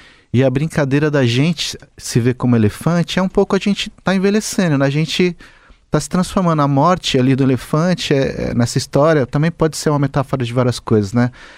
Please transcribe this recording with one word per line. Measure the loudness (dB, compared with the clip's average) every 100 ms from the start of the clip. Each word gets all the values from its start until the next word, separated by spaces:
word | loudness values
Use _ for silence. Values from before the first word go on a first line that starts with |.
| -20 -20 _
E | 0
a | 2
brincadeira | 0 -2 -2 0 0 0
da | 2 2
gente | 2 0 -2 -6 -10 -18 -18
se | -4 0
ver | 0
como | 0 2 2
elefante | 2 0 -2 0 0 -2
é |
um | 0
pouco | 0 0
a | 0
gente | 0 -2 -6 -8
tá | -2
envelhecendo, | 0 2 0 -2 -2 0 2
né? | 2
A |
gente | 0 -2 0 -2 -2 -14 -20 _ -20 _
tá | -4
se | -2
transformando. | -2 -2 0 0 2
A | 2
morte | 2 2 0 0 0
ali | 2 2
do |
elefante, | 2 0 -2 0 0 -2 0
é, | 0 0 -4 -4
é, |
nessa | -2 -2 -2
história, | -2 2 2 2 0
também | 0 -2
pode | 0 -2 -2
ser | -2
uma | 0
metáfora | 0 -2 -4 -4
de | -2
várias | 0 0 -2
coisas, | 0 0 2
né? | 0 0 -4 -18